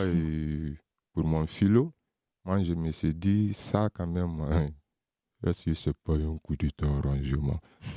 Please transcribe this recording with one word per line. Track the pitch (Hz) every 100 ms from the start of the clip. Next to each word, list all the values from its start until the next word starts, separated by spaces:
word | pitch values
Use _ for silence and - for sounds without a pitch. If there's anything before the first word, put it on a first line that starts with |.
| 95
et | 85 80 78 76 76 76 73 _ _ _
pour | 82 80
mon | 80 78
philo, | - 98 113 160 - _ _ _ _ 90
moi, | 98
je | 85
me | 85 82
suis | - 80
dit, | 80 98 104 104
ça, | 101 - 101 107
quand | - 85
même, | 90 87 80
hein, | 73 80 73 76 _ _ _ _ _ _ 87
est-ce | - -
que |
c'est | 80 76 -
pas | - 78
un | 78 78
coup | - 71
d'État, | 73 - 73
arrangement ? | 69 65 69 65 71 69 - - _ -